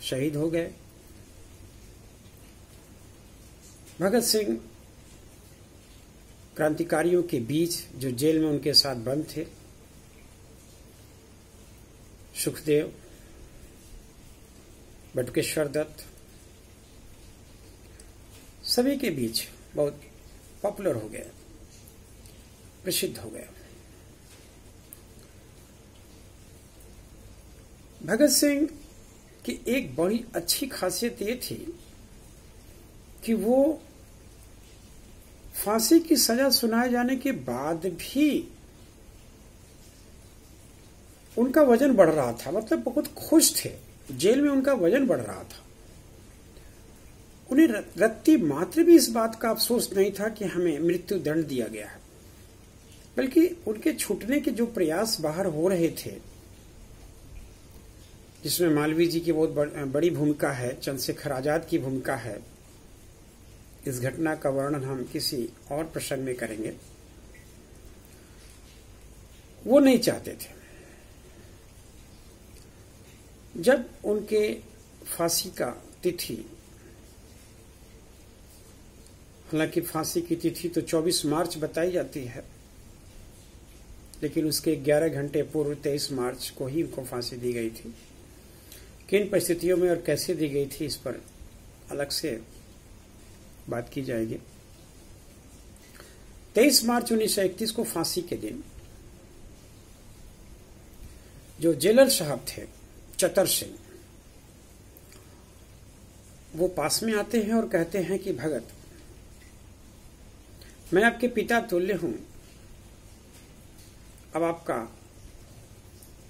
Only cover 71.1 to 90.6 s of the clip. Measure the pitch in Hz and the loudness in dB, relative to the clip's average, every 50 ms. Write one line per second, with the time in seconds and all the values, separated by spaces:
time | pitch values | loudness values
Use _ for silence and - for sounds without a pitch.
71.1 | - - - - - - - - - - - - - - - - - - - - | -20 -20 -20 -20 -20 -20 -20 -20 -20 -20 -20 -20 -20 -20 -20 -20 -20 -20 -20 -20
72.1 | - - - - - - - - - - - - - - - - - - - - | -20 -20 -20 -20 -20 -20 -20 -20 -20 -20 -20 -20 -20 -20 -20 -20 -20 -20 -20 -20
73.1 | - - - - - - - - - 175 165 233 269 240 240 - - - - 202 | -20 -20 -20 -20 -20 -20 -20 -14 -10 2 4 4 4 4 2 -4 -14 -6 -4 -2
74.1 | 208 214 202 - 220 214 214 220 233 220 - - - - - - - - - - | -2 -2 -2 0 0 2 2 0 -2 -6 -10 -16 -20 -20 -20 -20 -20 -18 -12 -10
75.1 | - - 170 170 - - - 185 - - 151 123 120 - - - - - - 180 | -4 -2 0 0 0 -2 -4 -6 -6 -6 -6 -6 -6 -10 -16 -20 -14 -4 -4 -4
76.1 | 170 - - - 123 110 - - - - - - - - - - - - - - | -4 -4 -6 -8 -8 -10 -10 -14 -18 -20 -20 -20 -20 -20 -20 -20 -20 -20 -20 -20
77.1 | - - - - - - - - - - - - - - - - - - - - | -20 -20 -20 -20 -20 -20 -20 -20 -20 -20 -20 -20 -20 -20 -20 -20 -20 -20 -20 -20
78.1 | - - - - - - - - - - - - - - - - - - - - | -20 -20 -20 -20 -20 -20 -20 -20 -20 -20 -20 -20 -20 -20 -20 -20 -20 -20 -20 -20
79.1 | - - - - - - - - 156 156 156 156 - 170 170 - - 156 160 - | -20 -20 -20 -20 -20 -20 -10 -4 -2 -2 -2 0 -2 -4 -4 -4 -4 -4 -4 -2
80.1 | - 175 170 - 165 165 - 160 - - - 170 170 165 - - - 160 156 180 | -4 -4 -4 -2 -4 -2 -2 -4 -4 -4 -6 -4 -4 -4 -2 0 -2 0 0 0
81.1 | 170 - - 143 147 160 175 - - 156 151 143 - 165 165 185 180 175 135 135 | 0 0 0 0 0 0 -2 -2 -4 -6 -6 -6 -2 -2 -2 0 0 -2 -4 -4
82.1 | - 151 127 120 117 135 - - - - - - - - - - - - - - | -8 -10 -10 -10 -12 -14 -16 -18 -20 -20 -20 -20 -20 -20 -20 -20 -20 -20 -20 -20
83.1 | - - - - - - - - - - - - - - - - - - - - | -20 -20 -20 -20 -20 -20 -20 -20 -20 -20 -20 -20 -20 -20 -20 -20 -20 -20 -20 -20
84.1 | - - 156 143 - 165 156 156 143 - - 165 156 143 131 147 147 151 165 160 | -10 -8 -8 -4 -2 -2 -2 -2 -2 -2 0 -2 -2 0 2 2 2 4 2 0
85.1 | 139 139 143 147 147 151 139 - - 156 147 143 147 143 - 147 139 147 - - | 0 -2 -4 -2 -2 -4 -4 -2 -2 -2 -2 -2 -4 -4 -4 -4 -2 -2 -4 -4
86.1 | 139 127 123 123 - - - - - - 135 131 139 165 156 135 - 135 131 127 | -4 -4 -4 -4 -6 -6 -10 -10 -8 -8 -8 -4 -4 -4 -4 -4 -6 -10 -10 -8
87.1 | 127 123 120 - 135 123 123 123 120 117 113 113 113 - - 233 - - - - | -8 -6 -6 -8 -8 -6 -4 -4 -2 -2 -4 -6 -6 -10 -14 -16 -16 -18 -20 -20
88.1 | - - - - - - - - - - - - - - - - - - - - | -20 -20 -20 -20 -20 -20 -20 -20 -20 -20 -20 -20 -20 -20 -20 -20 -20 -20 -4 0
89.1 | 190 202 208 190 196 175 170 - 170 170 165 175 180 170 180 180 170 165 170 - | 0 0 2 2 0 0 0 0 -2 0 0 0 2 2 2 2 2 0 0 -2
90.1 | 147 143 - - 175 151 156 143 139 143 | -2 -2 -2 -4 -2 -2 -2 -2 -2 -2